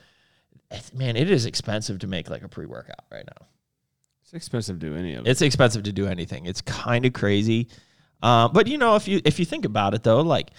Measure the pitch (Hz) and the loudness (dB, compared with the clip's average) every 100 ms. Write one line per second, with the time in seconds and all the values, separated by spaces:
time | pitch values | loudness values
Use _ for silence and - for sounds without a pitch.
0 | _ _ _ _ _ _ - - - 127 | _ _ _ _ _ _ -18 -18 -12 -6
1 | 131 117 175 156 107 - - 107 110 95 | -2 0 2 2 0 -6 -4 -6 -4 -8
2 | 95 90 85 71 - - 76 58 - - | -6 -8 -8 -12 -12 -14 -14 -14 -18 -20
3 | - 52 - - _ _ _ _ _ _ | -18 -18 -18 -20 _ _ _ _ _ _
4 | _ _ _ 165 - 120 98 87 78 80 | _ _ _ -16 -8 -6 -6 -8 -8 -6
5 | 90 62 82 131 147 - 123 107 104 98 | -6 -4 0 2 4 6 4 2 -4 -2
6 | 98 87 82 69 87 - - 117 120 120 | -2 -4 -8 -8 -8 -8 -8 -8 -2 0
7 | 131 - 101 101 110 113 117 - _ _ | 0 0 2 2 2 0 -2 -10 _ _
8 | _ - 117 117 117 190 226 302 233 214 | _ -2 4 6 6 4 2 2 4 2
9 | 196 190 151 - 170 311 165 107 101 113 | 2 0 0 0 -2 -4 -2 0 0 2
10 | 117 113 165 131 - | 4 4 4 0 -2